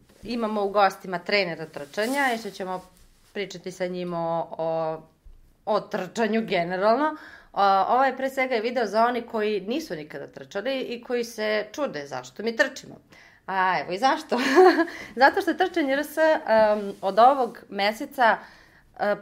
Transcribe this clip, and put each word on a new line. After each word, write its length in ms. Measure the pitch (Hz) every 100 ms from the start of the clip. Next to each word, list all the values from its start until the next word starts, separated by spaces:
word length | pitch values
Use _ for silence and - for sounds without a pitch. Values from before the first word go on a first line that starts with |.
| _ _
imamo 420 | 196 233 214 214
u 40 | 196
gostima 500 | 196 196 190 185 175
trenera 480 | - 202 180 160 156
trčanja 680 | - 143 - 226 285 269
i 40 | 226
što 120 | 208
ćemo 340 | - 185 185 - _ - _ _
pričati 400 | 208 190 175 185
sa 140 | 180 180
njim 280 | 180 180
o, 340 | 170 165 165 165 -
o, 420 | 165 160 160 160 - _ - - _ _
o 160 | - 208
trčanju 640 | 202 208 180 220 220 226 170
generalno, 680 | 185 170 185 208 240 302 311 - - -
o, 100 | - 202 190 -
ovo 100 | 240
je 120 | 269 254
pre 140 | 269
svega 260 | 269 262 240
i 40 |
video 260 | 226 247 214
za 180 | 214
oni 180 | 233 247
koji 380 | 240 220 214 208
nisu 340 | 190 277 320
nikada 320 | 165 151 143 139
trčali 540 | - 135 202 226 269
i 220 | - 233
koji 220 | 240 247
se 420 | 233 220 214 214 208
čude 340 | - 269 147 143
zašto 360 | 131 123 -
mi 140 | 214 226
trčimo. 380 | 269 - - - _ - - _ -
A 320 | 190 185 170
evo 120 | 143
i 60 | 185
zašto. 400 | 262 311 - 247 262 285 370 320
<laughs> 400 | 339 - - -
Zato 240 | 269 -
što 140 | 359
Trčanje 380 | - 370 349 277
R 80 | 277
S, 180 | 294 -
em, 720 | 311 311 - 220 214 208 202 196
od 180 | 190 190
ovog 400 | 247 277 240 - -
meseca, 680 | 202 202 220 285 - 233 190 - - _ _ _ -
e, 160 | 208 202